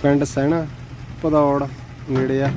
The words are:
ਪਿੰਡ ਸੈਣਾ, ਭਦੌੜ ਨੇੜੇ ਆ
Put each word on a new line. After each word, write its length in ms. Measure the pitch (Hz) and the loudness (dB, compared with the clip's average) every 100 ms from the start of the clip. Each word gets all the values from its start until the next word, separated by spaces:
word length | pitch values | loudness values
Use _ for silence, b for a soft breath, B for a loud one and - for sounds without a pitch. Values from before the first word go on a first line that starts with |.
ਪਿੰਡ 220 | 143 143 | 2 4
ਸੈਣਾ, 420 | 139 139 143 165 151 - - - - - | 2 0 2 0 -2 -8 -14 -14 -14 -6
ਭਦੌੜ 420 | 165 151 143 143 139 - - - - | 2 4 4 2 -2 -8 -16 -14 -4
ਨੇੜੇ 320 | 131 131 135 | 0 0 0
ਆ 100 | 139 | 0